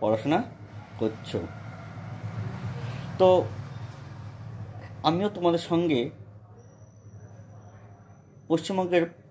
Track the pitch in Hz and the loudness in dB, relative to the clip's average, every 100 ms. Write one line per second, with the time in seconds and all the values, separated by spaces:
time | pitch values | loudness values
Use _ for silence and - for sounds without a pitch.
0 | 107 110 139 165 254 - - - - - | 2 2 4 2 0 -8 -16 -16 -12 -2
1 | 110 - - 104 90 - - - - - | -2 -2 -4 -4 -4 -10 -14 -14 -14 -12
2 | - - - - - - - - - - | -12 -10 -8 -6 -6 -6 -8 -8 -8 -8
3 | - - 185 185 - - - - - - | -4 6 8 8 4 -2 -10 -10 -12 -12
4 | - - - - - - - - - - | -14 -12 -14 -12 -12 -12 -12 -12 -14 -2
5 | 151 170 202 202 175 170 - 170 170 139 | 2 2 2 2 2 2 2 2 4 2
6 | 127 - - - - - - - - - | 2 -4 -18 -18 -20 -20 -20 -20 -20 -20
7 | - - - - - - - - - - | -20 -18 -18 -18 -18 -18 -20 -20 -20 -20
8 | - - - - - 165 165 190 185 175 | -20 -20 -20 -10 2 2 4 0 4 6
9 | 170 - - | 4 0 -6